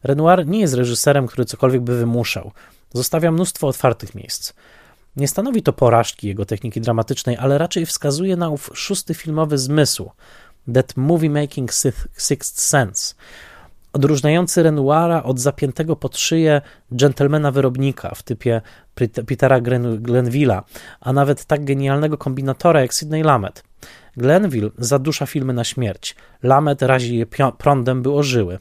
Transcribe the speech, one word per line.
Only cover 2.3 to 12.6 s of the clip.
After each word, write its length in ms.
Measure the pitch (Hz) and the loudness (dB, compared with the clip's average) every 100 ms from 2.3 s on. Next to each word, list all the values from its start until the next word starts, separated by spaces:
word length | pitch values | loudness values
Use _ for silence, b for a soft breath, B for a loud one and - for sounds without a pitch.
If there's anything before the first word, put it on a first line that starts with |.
| - 92 b b b b | -6 -10 b b b b
Zostawia 380 | 123 120 165 165 | -6 -2 0 2
mnóstwo 360 | 160 180 - 143 | 2 -2 -2 -2
otwartych 480 | - 127 117 101 98 | 2 0 0 -8 -16
miejsc. 380 | - - - _ b b b b b 135 | -12 -12 -12 _ b b b b b -4
Nie 120 | 139 | -2
stanowi 360 | - 240 233 | -2 -2 0
to 100 | 156 | 0
porażki 540 | - 123 117 113 - 104 | 2 4 4 2 -6 -8
jego 180 | 101 98 | -6 -6
techniki 360 | 107 117 117 | -6 -6 -6
dramatycznej, 560 | 113 113 113 131 - 120 | -2 -2 -2 -4 -4 -2
ale 200 | 135 143 | 0 0
raczej 280 | 170 - 165 | 0 -2 -4
wskazuje 500 | - 147 139 190 175 | -4 -4 -2 -2 -2
na 140 | 170 | -2
ów 220 | 147 - | -4 -8
szósty 400 | - - 196 - | -12 -6 -6 -4
filmowy 440 | 160 160 156 156 143 | -8 -4 -2 0 0
zmysł, 540 | 131 151 139 - - _ b b b b - | 0 2 2 0 -10 _ b b b b -2
that 200 | 123 - - | 0 0 -2
movie-making 760 | 139 170 160 147 147 - 123 | 2 2 2 0 -2 -6 -6
sixth, 340 | - 135 - - - | -2 -2 -2 -10 -8
sixth 420 | - - - - | -4 -4 -4 -4